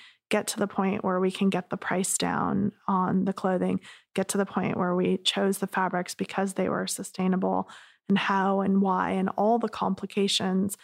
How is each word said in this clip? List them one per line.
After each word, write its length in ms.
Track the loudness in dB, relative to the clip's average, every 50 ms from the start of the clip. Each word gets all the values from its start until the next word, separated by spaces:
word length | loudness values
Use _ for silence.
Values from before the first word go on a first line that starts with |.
| -20 -20 _ _ _ 0
get 180 | 0 0 0
to 120 | -2 -2 -2
the 80 | -2
point 360 | -2 0 0 0 0 0 0 0
where 160 | 0 2 2
we 120 | 2 0
can 180 | 2 2 2 2
get 200 | 2 0 -2 -4
the 80 | -8
price 400 | -6 -2 -2 0 0 0 -2 -2
down 540 | -2 -2 0 0 0 0 0 0 0 0 0 -2 _ -4
on 380 | 0 0 2 2 2 2 2 0
the 80 | 0 -2
clothing, 460 | -2 0 0 0 0 0 0 -2 -4 -6 -10 -20 -20 _ _ -4
get 120 | -4 -2 0
to 80 | 0
the 80 | -2 -2
point 300 | 0 -2 -2 -2 -2 0
where 180 | 0 0 0 2
we 220 | 2 2 2 0 2
chose 400 | 0 -2 0 2 2 2 0 0
the 80 | -4
fabrics 480 | -2 0 0 0 0 0 -2 -4 -4 -6
because 380 | -6 -6 -4 -2 -2 -2 -2 -2
they 140 | -2 -2
were 200 | 0 0 -2 -2
sustainable, 840 | -4 -6 -8 -8 -10 -6 -2 0 2 2 2 2 0 0 0 -2 -4 -12 -20 -20 -20 -20 _ _ 0
and 80 | 0
how 440 | 2 2 2 0 2 2 2 2 2
and 200 | 2 2 2 2
why 300 | 2 2 2 0 0 0
and 180 | 0 0 0 -2
all 280 | 0 2 2 4 4 2
the 100 | 0 -4
complications 1080 | -4 -2 -2 -2 -2 -4 -6 -6 -2 0 0 0 0 0 0 0 0 0 0 0 -4 _